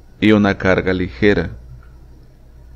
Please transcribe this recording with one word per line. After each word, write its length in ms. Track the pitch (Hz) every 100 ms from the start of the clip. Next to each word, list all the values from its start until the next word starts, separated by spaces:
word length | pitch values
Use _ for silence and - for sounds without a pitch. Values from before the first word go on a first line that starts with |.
| - -
y 140 | 107
una 240 | 104 101 95
carga 340 | 95 92 87
ligera. 600 | 92 90 - 104 90 85 - - - - - - - - - - - -